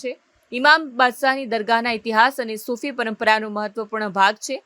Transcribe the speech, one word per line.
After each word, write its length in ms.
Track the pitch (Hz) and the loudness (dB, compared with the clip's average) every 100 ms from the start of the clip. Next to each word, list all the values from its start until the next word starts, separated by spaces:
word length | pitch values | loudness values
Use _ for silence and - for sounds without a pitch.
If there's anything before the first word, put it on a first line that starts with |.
છે. 120 | 254 311 _ _ - | -10 -12 _ _ -10
ઇમામ 360 | 240 285 320 302 240 | 0 4 4 2 0
બાદશાહની 500 | 254 240 269 269 254 | 0 2 0 0 -2
દરગાહના 420 | 226 214 233 240 220 | -4 0 0 0 -4
ઇતિહાસ 440 | 226 220 247 269 | 0 4 4 2
અને 120 | 226 214 | -8 -8
સૂફી 360 | - 240 285 | -6 -6 -6
પરંપરાનો 600 | 247 226 214 220 220 220 | -4 -4 -2 2 2 0
મહત્વપૂર્ણ 640 | 208 208 208 214 220 214 185 | -6 -6 -8 -8 -4 -4 2
ભાગ 240 | 196 214 - | 2 2 -6
છે. 100 | 277 | -8